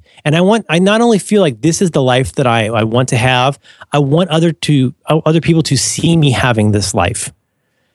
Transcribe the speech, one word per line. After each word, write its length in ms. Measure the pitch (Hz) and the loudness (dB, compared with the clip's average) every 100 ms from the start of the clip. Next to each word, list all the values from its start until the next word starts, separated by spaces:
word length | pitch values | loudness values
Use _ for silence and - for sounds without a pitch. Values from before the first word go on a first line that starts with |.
| _ _ | _ _
And 100 | - 156 | -2 0
I 60 | |
want, 240 | 185 226 - | 2 0 0
I 100 | 165 | 0
not 220 | 190 220 | 2 2
only 180 | 240 208 | 2 0
feel 220 | - 208 | 0 0
like 200 | 175 113 | 0 0
this 200 | 139 165 | -2 0
is 100 | 196 | 0
the 100 | 151 | 0
life 320 | 131 123 131 - | 2 0 -2 -2
that 120 | 127 | 0
I, 200 | 117 107 | 0 0
I 160 | 113 | -2
want 260 | 110 120 127 | -2 -2 -2
to 80 | 123 | 0
have, 420 | 127 127 127 139 _ - - | 0 0 0 -4 _ -20 -6
I 80 | 143 | -2
want 300 | 139 156 190 | 0 0 0
other 240 | 160 165 | 0 0
to, 420 | 156 - 147 127 - - | -2 -2 0 0 -4 -4
o-, 120 | 160 156 | -2 0
other 160 | 165 | 0
people 200 | 143 165 | 0 0
to 140 | 147 131 | 0 -2
see 380 | - - 160 165 | -2 -2 0 2
me 160 | 147 | 2
having 400 | 104 131 110 104 | 2 0 2 2
this 220 | 104 98 | 0 -2
life. 400 | 107 90 - - - _ _ _ _ _ | -2 -2 -4 -10 -16 _ _ _ _ _